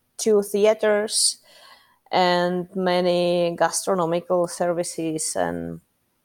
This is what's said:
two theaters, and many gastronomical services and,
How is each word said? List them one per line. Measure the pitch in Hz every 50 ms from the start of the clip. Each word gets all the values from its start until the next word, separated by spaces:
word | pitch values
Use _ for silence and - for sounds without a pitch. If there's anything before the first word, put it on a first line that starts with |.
| _ _ _ -
two | - 226 214 202 202
theaters, | 202 - 202 202 214 220 220 - 214 208 208 214 226 - - - - - - _ _ - - - - - - _ _ _ _ _ _
and | - 175 185 180 175 175 175 180 180 180 175 180 -
many | 190 185 180 180 180 180 180 175 175 175 175 175 175 175 170 170 165
gastronomical | 165 165 - - - - 196 185 170 165 170 175 170 - 185 180 175 175
services | - - 180 175 175 170 175 - - - 165 160 156 156 - - -
and, | - 90 - - 85 85 85 - 165 - _ _ _ _ _ _ _ _